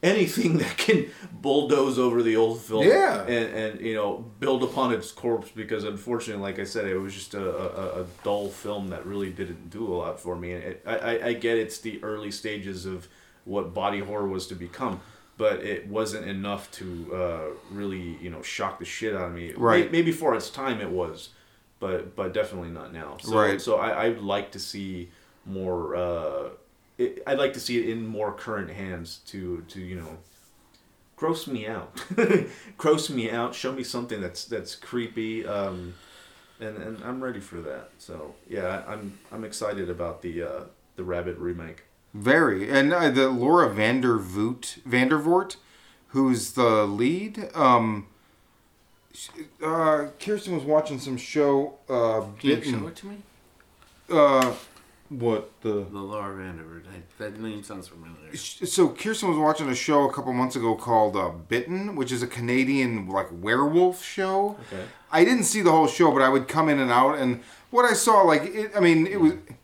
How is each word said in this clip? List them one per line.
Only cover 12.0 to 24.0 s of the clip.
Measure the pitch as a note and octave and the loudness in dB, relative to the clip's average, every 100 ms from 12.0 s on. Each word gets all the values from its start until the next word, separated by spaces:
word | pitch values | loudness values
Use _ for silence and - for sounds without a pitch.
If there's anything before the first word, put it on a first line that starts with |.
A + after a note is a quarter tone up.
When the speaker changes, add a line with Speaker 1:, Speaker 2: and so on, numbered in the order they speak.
Speaker 1:
early | G#2+ G#2+ G#2 | -8 -8 -8
stages | G2 A2 G#2 G2 F#2 F#2 | -8 -8 -8 -8 -10 -8
of | F#2 F2+ _ _ _ | -10 -12 _ _ _
what | - G2+ E2+ | -6 -4 -4
body | F#2+ G2+ G2+ | -2 -2 -2
horror | G2+ G#2 G2 | -6 -4 -4
was | F#2+ F2 | -4 -8
to | |
become, | F2+ F2 - B2+ F2+ - - _ - | -12 -12 -6 -6 -6 -12 -20 _ 0
but | G#2+ G2 | 0 0
it | G2+ G2 G2+ | -4 -6 -4
wasn't | G#2+ G#2+ A2 G2 | -4 -2 -4 -6
enough | F#2+ G2+ G2+ - | -6 -6 -6 -8
to, | - F#2 E2+ E2 | -14 -12 -10 -8
uh, | F2+ F2+ E2 D#2 - - | -4 -2 -4 -8 -10 -14
really, | G2 G2+ F#2+ F2 D#2 | -8 -6 -6 -8 -10
you | F2 | -10
know, | D2+ | -10
shock | - - G2 - | -10 -6 -6 -6
the | |
shit | F2+ - A2 | -12 -6 -4
out | G2 F2 | -4 -6
of | |
me. | E2+ E2+ | -8 -10
Speaker 2:
Right. | - A#2 A2 - | 0 6 6 6
Speaker 1:
May-, | E3 | 4
maybe | E3 | 2
for | D#3+ D#3 | 2 0
its | A2+ - | 0 -4
time | - C3 A2+ | -8 -6 -4
it | F#2+ | -4
was, | F2+ E2+ D#2 - _ _ _ _ _ | -2 -4 -6 -16 _ _ _ _ _
but, | A#2+ A2+ F#2 - | -4 -4 -6 -6
but | F#2+ | -4
definitely | G#2+ G#2+ F#2+ E2+ | -2 -4 -6 -10
not | E2 C2 | -12 -14
now. | E2 D2+ D2+ | -14 -14 -12
So, | - A2 | -2 2
Speaker 2:
Right. | G#2 G2 | 2 2
Speaker 1:
so | - G#2 | 0 0
I, | A2 G#2+ | 2 0